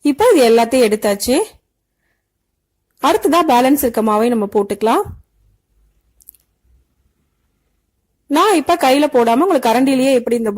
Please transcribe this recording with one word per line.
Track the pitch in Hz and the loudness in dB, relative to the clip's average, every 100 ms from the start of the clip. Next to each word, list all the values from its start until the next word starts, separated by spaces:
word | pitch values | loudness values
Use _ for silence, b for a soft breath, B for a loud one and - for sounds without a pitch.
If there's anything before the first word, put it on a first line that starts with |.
| 294 | -4
இப்ப | 269 466 | 0 2
இது | 370 240 | 4 4
எல்லாத்தையும் | 226 226 262 226 | 2 2 0 0
எடுத்தாச்சு. | 214 214 196 - 285 427 _ _ _ _ _ _ _ _ _ _ _ _ _ _ _ 269 | 0 -4 -4 -2 -2 -4 _ _ _ _ _ _ _ _ _ _ _ _ _ _ _ -2
அடுத்ததா | 339 - 330 320 | 0 0 0 2
பேலன்ஸ் | 240 262 285 | 2 2 0
இருக்க | 247 226 220 | 0 -2 -2
மாவை | 214 233 | 0 0
நம்ம | 233 202 | -2 -2
போட்டுக்கலாம். | 208 202 214 214 302 403 - _ _ _ _ _ _ _ _ _ _ - _ _ _ _ _ _ _ _ _ _ _ _ _ _ _ _ _ _ _ _ 294 | -4 -4 -4 -2 -2 -4 -14 _ _ _ _ _ _ _ _ _ _ -20 _ _ _ _ _ _ _ _ _ _ _ _ _ _ _ _ _ _ _ _ -2
நான் | 403 349 | 0 0
இப்ப | 277 349 262 | 0 -2 0
கையில | 277 294 254 | 0 0 0
போடாம | 233 233 381 | 0 0 0
உங்களுக்கு | 302 240 | 0 0
கரண்டிலேயே | 233 269 269 262 254 | 0 0 0 0 0
எப்படி | 233 240 | -2 -4
இந்த | 220 | -4